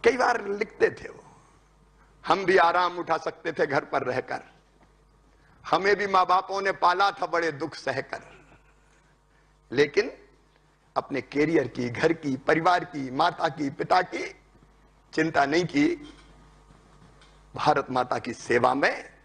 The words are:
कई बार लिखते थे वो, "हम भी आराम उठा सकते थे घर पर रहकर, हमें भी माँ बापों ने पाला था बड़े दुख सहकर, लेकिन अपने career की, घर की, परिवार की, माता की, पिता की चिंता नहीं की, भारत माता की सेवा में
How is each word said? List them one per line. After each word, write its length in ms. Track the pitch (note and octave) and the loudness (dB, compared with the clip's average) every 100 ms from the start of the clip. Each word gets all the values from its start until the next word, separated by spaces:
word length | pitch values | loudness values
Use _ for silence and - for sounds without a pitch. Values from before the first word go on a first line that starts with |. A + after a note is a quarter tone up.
कई 140 | A#3 B3+ | 4 4
बार 300 | B3+ A#3 G3+ | 2 0 -2
लिखते 420 | G3+ G#3 - G#3 | -4 -6 0 0
थे 200 | B2+ - | 0 -14
वो, 140 | - - - _ _ _ _ _ _ _ _ - | -18 -20 -20 _ _ _ _ _ _ _ _ -2
"हम 180 | F3 F#3 | 0 4
भी 120 | F#3 | 4
आराम 420 | E3 E3+ F3+ F3 | 4 4 0 -2
उठा 180 | D#3+ D#3+ | -4 -4
सकते 360 | E3 - E3+ | -4 -8 -8
थे 140 | D#3 D#3+ | -2 0
घर 180 | C#3 D3 | 0 -2
पर 180 | D3 | -4
रहकर, 400 | B2+ B2 - C3 - _ _ _ _ _ _ _ _ _ _ _ - | -2 -4 -6 -10 -12 _ _ _ _ _ _ _ _ _ _ _ -2
हमें 240 | D#3+ G3 G3+ | 0 2 0
भी 120 | G3+ | 2
माँ 180 | F#3+ F3+ | 2 4
बापों 360 | F#3 - F#3+ | 2 0 -4
ने 100 | G3 | -2
पाला 400 | F#3 F3 F3+ G3+ | 0 0 2 0
था 140 | - F3 | 0 -4
बड़े 260 | E3+ E3 | -2 -2
दुख 240 | C#3+ D#3+ - | -4 -8 -8
सहकर, 460 | - B2+ - - - - - - _ _ _ _ _ _ _ _ _ _ _ | -6 -6 -6 -12 -14 -20 -20 -20 _ _ _ _ _ _ _ _ _ _ _
लेकिन 460 | A#2+ D3 F#3+ B3 - - _ _ _ _ _ _ - | 0 2 2 -2 -6 -20 _ _ _ _ _ _ -6
अपने 240 | - C3+ | -4 -6
career 460 | - C#3+ D3+ D#3+ B2+ | -4 -2 2 2 0
की, 220 | - A#2+ | -4 -6
घर 240 | A#2 E3 | 0 0
की, 240 | E3 D3 C3 | 0 -4 -4
परिवार 480 | - D#3 E3+ F3+ E3 | 0 2 4 2 -2
की, 260 | D3+ C3 | -8 -8
माता 380 | C3 E3+ D#3+ E3+ | 0 0 0 -4
की, 200 | D#3 C#3+ | -2 -6
पिता 320 | - C#3 F3+ | -6 2 2
की 400 | F#3 - G#4+ - _ _ - _ _ _ _ | 2 -6 -10 -14 _ _ -20 _ _ _ _
चिंता 320 | - D#3+ D#3+ C#3 | -2 0 2 2
नहीं 200 | D#3+ F3+ | 2 0
की, 300 | C#3+ D3+ F3 - - - - - - _ - _ - - - - - - - | 2 2 0 -10 -20 -20 -20 -20 -20 _ -20 _ -20 -20 -20 -20 -20 -16 -2
भारत 360 | - C#3+ - | 2 2 2
माता 280 | B2+ B2 A#2+ | -2 0 -2
की 140 | A#2 | -4
सेवा 400 | A#2 - A#2+ B2 | -10 0 4 4
में 400 | C3+ F3 C#4 - - | 2 0 -2 -12 -20